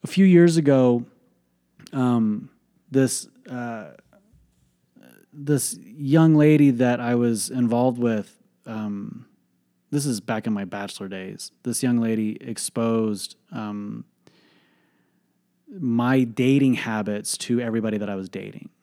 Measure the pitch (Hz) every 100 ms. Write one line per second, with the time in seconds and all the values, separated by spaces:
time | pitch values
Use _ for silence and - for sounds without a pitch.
0 | - - 190 180 175 165 143 135 127 120
1 | 120 _ _ _ _ _ _ _ - 139
2 | 127 120 110 104 - _ _ _ _ 135
3 | 131 - - _ - 123 120 113 85 58
4 | _ _ _ _ _ _ _ _ _ _
5 | - 55 _ 147 143 143 - - - 123
6 | 143 156 160 156 151 151 143 120 123 120
7 | 120 120 120 110 - 127 120 120 127 120
8 | 120 110 98 _ _ _ - 110 107 101
9 | 104 - - _ _ _ _ _ _ 143
10 | 143 113 - 110 110 104 98 101 101 -
11 | 98 95 95 101 - _ 120 117 131 120
12 | 113 110 107 110 - 110 - - 117 113
13 | 110 104 - - _ 135 107 104 101 110
14 | - _ _ _ _ _ _ _ _ _
15 | _ _ _ _ _ _ _ 202 139 117
16 | 123 131 123 110 123 139 135 120 - 110
17 | 104 104 101 - - 120 117 113 107 107
18 | 101 98 95 95 101 107 - _